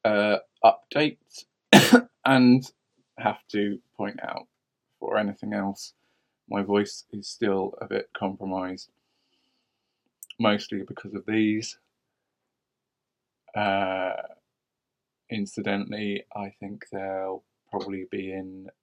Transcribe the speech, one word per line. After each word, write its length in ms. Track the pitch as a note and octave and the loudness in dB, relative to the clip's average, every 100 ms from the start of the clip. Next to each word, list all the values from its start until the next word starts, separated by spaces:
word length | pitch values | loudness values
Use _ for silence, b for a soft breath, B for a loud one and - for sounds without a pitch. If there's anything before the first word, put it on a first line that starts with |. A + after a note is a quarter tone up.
| G#2+ | 2
uh, 320 | G#2 G#2 G2+ - _ | 2 2 0 -4 _
update 540 | A2+ - _ C#3+ D3+ - _ - - _ _ | 6 6 _ 0 0 -2 _ -20 -20 _ _
<coughs> 520 | - - A#3+ - _ B2+ | 6 10 6 6 _ 2
and 460 | C3 B2 B2+ C3+ _ _ _ _ - | 6 8 6 4 _ _ _ _ -4
have 280 | - G#2 _ | -4 -4 _
to 300 | G#2 G#2 G2+ _ - | -2 -2 -4 _ -10
point 260 | G2+ - | -8 -8
out, 240 | - - - _ _ _ _ | -10 -10 -14 _ _ _ _
before 240 | _ - A2 | _ -2 0
anything 360 | G#2 G2+ G#2+ | 0 -4 -6
else, 400 | G#2 G2 G2+ - _ _ _ _ _ _ | -4 -4 -6 -14 _ _ _ _ _ _
my 120 | G#2 | -6
voice 420 | G2 G2+ G2+ - - | 0 0 0 -8 -14
is 160 | G#2 G2+ | -14 -14
still 500 | - G#2+ G2 F#2+ - | -4 0 0 -2 -8
a 60 | - | -6
bit 220 | G2+ - - | -6 -6 -6
compromised, 760 | G2 G2 F#2+ F#2 F#2 F#2 - _ _ _ _ _ _ _ _ _ _ _ _ _ - - | -6 -6 -6 -6 -6 -10 -16 _ _ _ _ _ _ _ _ _ _ _ _ _ -20 0
mostly 420 | A2 G#2 - G#2 | 2 2 -2 -10
because 300 | - - G2 | -10 -14 -12
of 120 | G2+ - | -12 -2
these. 520 | A2 G#2+ G#2+ A#2 - _ _ _ _ _ _ _ _ _ _ _ _ _ _ _ _ _ | 2 2 0 -6 -14 _ _ _ _ _ _ _ _ _ _ _ _ _ _ _ _ _
Uh, 600 | G#2+ G#2 G2 F#2+ F#2+ F#2 - - - _ _ _ _ _ _ _ _ _ | -2 0 0 0 -2 -4 -4 -10 -16 _ _ _ _ _ _ _ _ _
incidentally, 960 | A2 G2 - G2+ G2+ G2+ G#2 G#2 G2+ - | -6 -6 -6 -4 -4 -4 -6 -6 -6 -10
I 200 | G#2 G2+ _ | -12 -12 _
think 260 | G2+ G#2 - | -14 -14 -12
they'll 540 | G2 F#2+ F#2+ F#2+ F#2+ _ _ _ | -8 -6 -6 -6 -8 _ _ _
probably 360 | G2+ G2+ G2 F#2 | -8 -6 -10 -8
be 220 | G2+ F#2+ | -10 -8
in 380 | F#2+ F#2+ F#2+ F#2+ _ | -10 -12 -16 -20 _